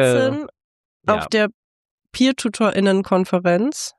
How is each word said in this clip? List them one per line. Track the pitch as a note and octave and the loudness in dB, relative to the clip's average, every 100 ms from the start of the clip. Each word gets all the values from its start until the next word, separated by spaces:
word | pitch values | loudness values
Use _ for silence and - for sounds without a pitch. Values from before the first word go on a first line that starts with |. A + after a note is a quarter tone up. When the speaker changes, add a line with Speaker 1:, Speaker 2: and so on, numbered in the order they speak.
Speaker 1:
zweitausenddreizehn | C3 B2 C3 D4 D4+ _ _ _ _ _ - | 2 2 0 -4 -10 _ _ _ _ _ -4
Speaker 2:
Ja. | G#3+ | -2
Speaker 1:
auf | D3+ | 0
der | A3 G#3 - _ _ _ _ _ | 0 0 -4 _ _ _ _ _
Peer-Tutorinnen-Konferenz. | - B3+ C4 A#3 - G#3+ - G3 F#3+ G3 F#3 F#3 F3+ F3+ F3 B3+ - - | 0 0 2 -6 0 0 2 2 0 0 0 0 0 0 0 0 -4 -12